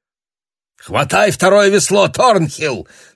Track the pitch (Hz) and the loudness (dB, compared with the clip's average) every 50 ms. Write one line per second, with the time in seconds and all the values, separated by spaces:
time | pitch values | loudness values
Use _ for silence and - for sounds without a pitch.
0 | _ _ _ _ _ _ _ _ _ _ _ _ _ _ _ _ - - 90 117 | _ _ _ _ _ _ _ _ _ _ _ _ _ _ _ _ -16 -8 -6 -4
1 | 147 143 - 190 214 214 - - - 185 196 208 202 196 196 202 - - 185 208 | -4 -2 0 0 0 0 0 0 0 2 4 4 4 2 2 0 0 0 0 0
2 | 196 160 - - 208 254 220 190 160 147 - - 156 151 127 - 113 - _ - | 0 0 0 0 2 2 2 2 0 -2 -4 -6 -8 -6 -6 -8 -10 -16 _ -20
3 | - _ _ | -20 _ _